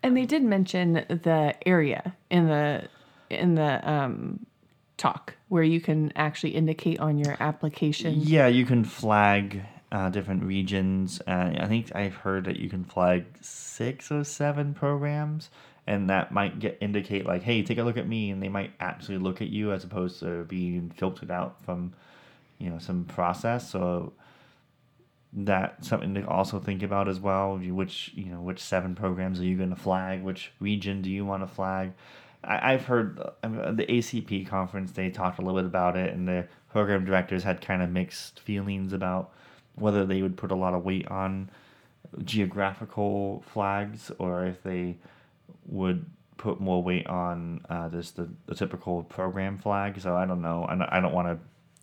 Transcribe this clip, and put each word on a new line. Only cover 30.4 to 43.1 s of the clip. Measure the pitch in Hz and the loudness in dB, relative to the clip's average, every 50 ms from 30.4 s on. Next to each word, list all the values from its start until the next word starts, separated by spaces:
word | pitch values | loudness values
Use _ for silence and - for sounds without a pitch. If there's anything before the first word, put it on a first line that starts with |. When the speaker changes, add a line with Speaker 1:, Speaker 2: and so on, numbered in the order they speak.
| - - _ _ | -10 -16 _ _
Speaker 2:
region | 98 101 104 101 98 101 98 98 92 | -2 -2 -2 -2 -2 -4 -4 -4 -4
do | 92 | -4
you | 98 98 101 | -4 -4 -2
wanna | 98 98 95 95 | -2 -2 -4 -4
flag? | 95 - - 95 92 95 95 95 95 92 _ - - - - - - - _ - | -6 -4 -4 -2 -2 0 -2 -2 -4 -6 _ -20 -20 -20 -20 -20 -20 -20 _ -4
I, | - - - - 131 131 | -2 -2 0 4 4 4
I've | 131 - | 4 2
heard, | 127 123 120 113 98 - - - - - _ - | 2 2 2 2 0 -4 -8 -10 -10 -10 _ -6
uh, | 113 110 110 - 78 113 | -6 -4 -2 -2 -2 0
the | 110 104 - 120 | 0 0 2 2
A | 120 | 2
C | 117 - - 117 | 2 0 -4 -6
P | 107 - 104 98 95 | -4 -4 -4 -4 -4
conference, | 92 101 95 95 92 - 98 95 92 - | -2 -2 -2 -2 -2 -4 -6 -6 -6 -4
they | - 92 92 | -4 -4 -4
talked | 90 - 92 92 90 - | -2 -2 -2 -2 -2 -2
a | 92 | -2
little | 92 92 92 | 0 0 0
bit | 92 | 0
about | 92 85 92 90 90 90 | 0 0 2 2 2 2
it, | 92 92 - - | 2 -2 -2 -2
and | 87 90 | -2 -2
the | 90 90 90 87 - - - _ _ | -2 -2 -2 -2 -6 -12 -20 _ _
program | - 107 104 98 101 98 92 | 0 2 2 4 2 2 2
directors | 92 95 92 90 - 95 92 87 | 4 2 2 2 2 -2 -2 0
had | 95 90 90 | 0 -2 -2
kinda | - - 98 92 90 | -2 -2 0 0 0
mixed | 87 87 90 92 87 - - - - _ - | 0 0 0 -2 -2 -6 -14 -14 -16 _ -16
feelings | - - 104 101 98 101 98 98 95 95 98 | -8 -6 -4 -4 -4 -4 -4 -4 -4 -4 -4
about | 95 95 92 92 92 92 - - - - - - - _ _ _ | -2 -2 0 -2 -2 -4 -6 -12 -20 -20 -20 -20 -20 _ _ _
whether | - 107 107 101 101 98 | -2 0 2 4 4 4
they | 95 95 95 95 | 4 2 2 2
would | 95 92 | 0 -2
put | - - 92 | -4 -4 -2
a | 95 | 0
lot | 92 92 92 90 | 0 2 2 0
of | 90 87 | 0 0
weight | 95 95 95 - - | 0 -2 -2 -2 -4
on | 95 95 95 95 95 95 95 95 - - - - _ _ _ _ _ _ _ - - - - | -4 -4 -2 -2 -2 -4 -6 -8 -12 -20 -20 -20 _ _ _ _ _ _ _ -18 -12 -10 -8
geographical | 90 113 107 101 90 85 101 98 98 95 - 113 107 - - 101 101 | -2 0 0 0 0 0 0 0 0 0 -4 -12 -10 -4 -2 0 0